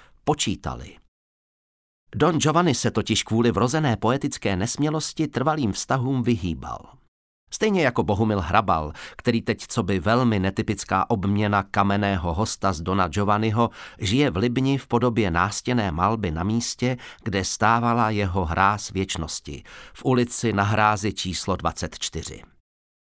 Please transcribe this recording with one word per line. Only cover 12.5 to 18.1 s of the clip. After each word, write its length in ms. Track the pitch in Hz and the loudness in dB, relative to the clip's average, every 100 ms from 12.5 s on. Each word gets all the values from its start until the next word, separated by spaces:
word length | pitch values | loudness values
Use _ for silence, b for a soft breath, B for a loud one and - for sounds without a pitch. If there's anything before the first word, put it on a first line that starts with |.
| - 98 | -2 -2
z 80 | 80 | -2
Dona 260 | 85 98 90 | -2 0 0
Giovanniho 600 | 101 101 104 110 107 117 B B B | 0 0 2 0 2 0 B B B
žije 300 | 92 127 147 | -2 2 2
v 80 | 85 | 2
Libni 400 | 123 120 131 135 | 0 2 0 0
v 100 | - | 0
podobě 440 | 165 127 113 98 | 0 2 2 0
nástěnné 600 | 85 98 - - 123 98 | 2 0 -2 -2 0 0
malby 400 | 80 98 113 92 | 2 2 2 -2
na 120 | 80 | -2
místě, 540 | 95 117 - - 123 127 B B | 0 0 -2 -2 -2 -4 B B
kde 200 | - 95 | -4 -2
stávala 640 | 92 - 107 117 117 117 | -2 0 2 4 2 2
jeho 360 | 110 | 2